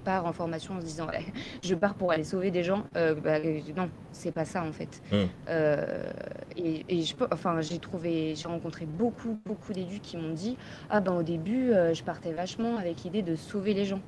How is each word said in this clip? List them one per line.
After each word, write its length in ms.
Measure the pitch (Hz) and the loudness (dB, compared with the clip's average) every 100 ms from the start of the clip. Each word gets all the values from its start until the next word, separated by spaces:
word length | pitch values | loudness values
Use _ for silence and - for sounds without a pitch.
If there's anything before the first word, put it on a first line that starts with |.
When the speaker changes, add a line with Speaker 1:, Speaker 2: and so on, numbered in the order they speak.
Speaker 1:
part 220 | 196 190 170 | 0 2 0
en 60 | |
formation 420 | 165 170 160 - | -2 -2 -4 -4
en 60 | 185 | -6
se 40 | |
disant, « 220 | 165 156 160 | -6 -4 -4
Ouais, 160 | - - 262 - - | -4 -6 -8 -10 -6
je 100 | 175 | 0
pars 200 | 175 202 | 4 4
pour 180 | 202 180 | 4 4
aller 100 | 160 | 4
sauver 280 | 151 190 190 | 4 2 2
des 100 | 180 | 2
gens », 220 | 175 196 - 170 | 2 2 0 2
euh, 180 | 165 | 4
bah, 240 | 151 156 156 | 4 4 4
euh, 140 | 160 156 147 | 4 0 -2
non, 140 | 160 175 - - | -2 -2 -4 -16
c'est 180 | - 175 | -6 -4
pas 140 | 165 | -2
ça 180 | 156 185 | -2 0
en 80 | 160 | -2
fait. 320 | 151 160 - - | -4 -8 -10 2
Speaker 2:
Hmm. 140 | 208 180 - - | 2 2 -2 -2
Speaker 1:
Euh, 560 | 165 151 147 - - - - - - - - | 4 6 4 2 -2 -4 -6 -8 -10 -10 -4
et, 280 | 165 156 - | -2 -2 0
et 120 | 175 | 0
je 140 | 156 - | 0 0
peux, 100 | 254 | 0
enfin, 280 | 165 185 165 | 2 2 2
j'ai 160 | 156 170 | 0 -4
trouvé, 560 | - 180 170 160 156 151 | -4 -4 0 0 0 -2
j'ai 100 | 170 | -4
rencontré 380 | 170 165 - 156 | -4 -4 -6 -6
beaucoup, 540 | 165 240 233 233 214 190 | 0 0 0 -6 -6 -6
beaucoup 260 | 208 - | -8 -4
d'éducs 300 | 185 180 208 | -6 -4 -8
qui 140 | - 170 | -8 -6
m'ont 160 | 160 | -4
dit, « 240 | 160 214 254 - - - | -4 -4 -6 -10 -14 2
Ah 100 | 208 | 4
ben 140 | 190 | 4
au 80 | 175 | 2
début, 500 | 165 165 175 254 254 | 2 0 0 2 6
euh, 200 | 196 170 | 8 6
je 100 | 160 | 4
partais 280 | - 160 170 | -2 -6 -6
vachement 440 | 160 185 - 233 233 | -4 -4 -2 -2 0
avec 260 | 175 165 | -2 -4
l'idée 200 | 170 208 | -2 -2
de 120 | 175 | 0
sauver 380 | 160 - 202 196 | -2 -2 -2 2
les 120 | 196 202 | 2 2
gens. » 140 | 196 | -2